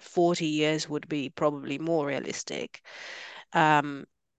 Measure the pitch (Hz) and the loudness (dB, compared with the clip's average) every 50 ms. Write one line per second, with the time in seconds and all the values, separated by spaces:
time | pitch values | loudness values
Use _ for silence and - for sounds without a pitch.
0 | - - - 180 170 170 175 170 170 156 151 151 151 151 156 156 151 151 147 147 | -20 -4 2 4 4 4 4 2 0 0 2 2 2 2 2 0 -2 -4 -6 -8
1 | - - 156 147 131 - - - 165 151 147 143 135 127 139 139 160 - 170 160 | -4 -4 -4 -4 -4 -6 -4 0 2 2 2 0 -4 -6 -6 -4 -2 0 0 0
2 | 143 139 135 135 - - - - - - 76 - - - - - _ - - - | 0 0 -2 -4 -4 -6 -8 -8 -8 -8 -8 -8 -8 -8 -12 -18 _ -20 -18 -16
3 | - - - - - - - - - _ - 170 160 156 151 147 143 147 143 139 | -14 -14 -14 -14 -14 -16 -16 -18 -18 _ 2 4 6 6 6 4 4 0 -8 -10
4 | 147 - _ _ _ _ _ | -12 -16 _ _ _ _ _